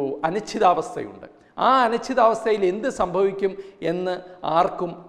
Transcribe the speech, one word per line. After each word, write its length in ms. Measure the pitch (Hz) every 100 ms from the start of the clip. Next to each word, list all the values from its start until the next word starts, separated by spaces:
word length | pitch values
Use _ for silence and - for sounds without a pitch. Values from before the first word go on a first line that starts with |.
| 139 143 160
അനിശ്ചിതാവസ്ഥയുണ്ട്. 1000 | 202 214 214 185 170 - - 107 95 107 - _ - 208
ആ 20 | 262 233
അനിശ്ചിതാവസ്ഥയിൽ 760 | 226 240 247 226 220 220 214 180
എന്ത് 160 | 208 262 -
സംഭവിക്കും 540 | 180 180 196 196 196 190 - - 165
എന്ന് 220 | 180 185 180 - - 147 160
ആർക്കും 360 | 185 - 175 170